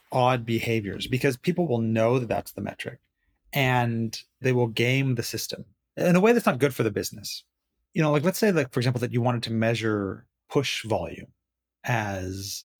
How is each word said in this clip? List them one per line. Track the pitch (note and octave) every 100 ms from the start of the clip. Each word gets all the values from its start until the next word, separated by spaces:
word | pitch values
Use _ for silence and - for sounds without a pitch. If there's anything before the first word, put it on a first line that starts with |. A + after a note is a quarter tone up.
| -
odd | C3 B2 B2+ A2+
behaviors | A2+ A#2 A2+ G2 - -
because | B2+ C#3 B2+
people | F3+ F3 D#3+
will | A#2
know | A2+ A2 A2+ B2+
that | A2
that's | F#2+ -
the | -
metric | G2+ - - B2+ _ _ _ _ _
and | C#3+ B2+ B2 A#2+ A2+ A2+ - - -
they | B2+
will | B2 A#2
game | G#2+ A#2+ C3+ C3+ A#2+
the |
system | - A2+ - - - _ _ -
in | E3+ F3
a |
way | A3
that's | A#3+ G#3
not | C3
good | C#3
for | -
the | A2
business. | G2+ F2 G#2+ - - - _ _ _ _
You | F3
know, | D3+
like, | D3
let's | E3+ -
say, | G#3+
like, | E3 C3
for | B2+
example, | A#2+ B2
that | A2+
you | A#2+
wanted | B2 A#2+
to | A#2
measure | A2+ A2+ A2+ A2 G#2 G2 G#2 - _ -
push | D3 C3 - G#2+
volume | G2 D#2+ - - _ _ _ _ _
as | - A#2 G#2 G2 F#2 G2 G2 - -